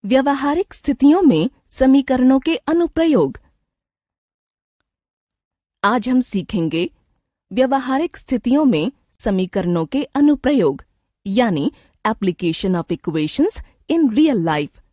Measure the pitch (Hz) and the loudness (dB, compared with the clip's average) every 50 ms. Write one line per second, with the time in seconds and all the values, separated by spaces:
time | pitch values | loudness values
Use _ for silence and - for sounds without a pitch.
0 | - 196 233 262 262 285 277 277 269 285 294 339 403 _ - - _ - 277 - | -2 0 0 2 2 0 -2 -2 -2 -2 -2 -2 -4 _ -8 -10 _ -4 -2 2
1 | - 285 302 370 381 294 190 156 160 262 _ _ _ _ - - 262 262 262 277 | 4 4 4 6 6 4 4 4 0 -2 _ _ _ _ -4 0 2 4 4 4
2 | 269 - 262 254 254 254 269 269 262 320 330 - _ - 320 339 349 330 _ 320 | 2 0 0 2 2 4 2 2 2 -2 -4 -4 _ -2 0 0 0 0 _ 0
3 | 330 330 302 214 156 135 - - _ _ _ _ _ _ _ _ _ _ _ _ | 0 2 2 2 2 0 -2 -10 _ _ _ _ _ _ _ _ _ _ _ _
4 | _ _ _ _ _ _ _ _ _ _ _ _ _ _ _ _ _ _ _ _ | _ _ _ _ _ _ _ _ _ _ _ _ _ _ _ _ _ _ _ _
5 | _ _ _ _ _ _ _ _ _ _ _ _ _ _ _ _ - 202 226 247 | _ _ _ _ _ _ _ _ _ _ _ _ _ _ _ _ -2 0 0 0
6 | 208 254 254 254 247 - - 196 175 _ - 190 165 160 143 165 175 - _ _ | -2 0 0 0 0 0 -4 -6 -6 _ -4 -2 -2 -2 -2 -2 -4 -4 _ _
7 | _ _ _ _ _ _ _ _ _ _ 190 208 254 254 269 269 262 247 262 269 | _ _ _ _ _ _ _ _ _ _ -2 -2 0 0 0 -2 -2 -2 -2 -2
8 | 330 349 _ - - - 269 233 _ 240 254 294 311 269 208 151 156 226 - _ | -2 -4 _ -14 -8 -6 -6 -4 _ 0 0 2 2 2 2 2 -2 -4 -6 _
9 | _ _ _ _ - 226 196 185 185 180 - 202 180 175 175 170 165 156 - 269 | _ _ _ _ -4 -2 -2 -2 -2 -2 -4 -4 -2 -2 -2 -2 -2 -2 -4 -6
10 | 294 - _ 277 294 294 294 269 - - 294 269 185 147 139 - - _ _ _ | -6 -4 _ 2 2 2 2 2 0 0 0 2 2 0 0 -2 -12 _ _ _
11 | _ _ _ _ _ 196 190 226 247 226 180 147 143 - - _ _ _ _ _ | _ _ _ _ _ -4 0 0 0 0 0 -2 -2 -4 -6 _ _ _ _ _
12 | _ 214 226 - 202 185 175 _ - 170 165 - - 196 185 170 165 _ 175 - | _ -4 -4 -2 -4 -4 -4 _ -4 -4 -4 -2 -2 -2 -2 -2 -2 _ -8 -6
13 | _ - 151 156 151 156 - - 294 415 - - - _ _ _ _ _ 320 339 | _ -6 -4 -4 -4 -4 -2 -2 -2 -2 -2 -6 -12 _ _ _ _ _ 0 0
14 | 320 262 214 214 311 320 269 208 165 165 156 151 147 139 _ - _ _ | 0 2 2 2 2 2 2 0 -2 -2 -2 -2 -4 -6 _ -20 _ _